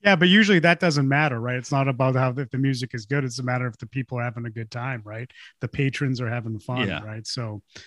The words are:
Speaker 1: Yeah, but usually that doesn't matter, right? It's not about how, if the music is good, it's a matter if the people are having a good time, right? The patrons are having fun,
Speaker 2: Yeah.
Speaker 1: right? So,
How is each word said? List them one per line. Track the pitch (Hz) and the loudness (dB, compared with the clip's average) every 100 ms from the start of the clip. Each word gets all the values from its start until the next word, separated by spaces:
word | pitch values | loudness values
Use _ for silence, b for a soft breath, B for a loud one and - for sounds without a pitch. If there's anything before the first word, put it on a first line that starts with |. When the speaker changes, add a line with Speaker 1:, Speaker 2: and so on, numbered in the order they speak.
Speaker 1:
Yeah, | 208 185 | 4 6
but | 180 | 8
usually | 202 202 185 | 6 8 6
that | 165 170 | 6 4
doesn't | 180 147 135 | 2 2 2
matter, | 139 151 120 | 2 2 0
right? | 117 127 | -4 -6
It's | 120 | -2
not | 139 135 | 0 0
about | 127 131 | 2 2
how, | 131 131 123 | 4 0 -2
if | 131 | -6
the | 131 | -2
music | 139 127 123 | -2 -2 -6
is | 120 104 | -10 -4
good, | 143 | -2
it's | 131 120 | -2 -4
a | |
matter | 127 127 123 | -4 -2 -4
if | 107 | -8
the | 117 | -10
people | 135 120 123 | -8 -6 -6
are | |
having | 120 117 | -6 -8
a | 117 | -10
good | 110 110 | -10 -10
time, | 120 127 123 | -8 -8 -10
right? | 104 110 123 B B _ | -10 -14 -14 B B _
The | 123 | -8
patrons | - 135 127 139 123 | -2 -2 0 -2 -2
are | 120 | -4
having | 120 113 110 | -4 -6 -8
fun, | - 123 101 | -6 -4 -2
Speaker 2:
Yeah. | 80 | -4
Speaker 1:
right? | 107 110 110 | -8 -12 -10
So, | - 117 104 _ B | -8 -8 -10 _ B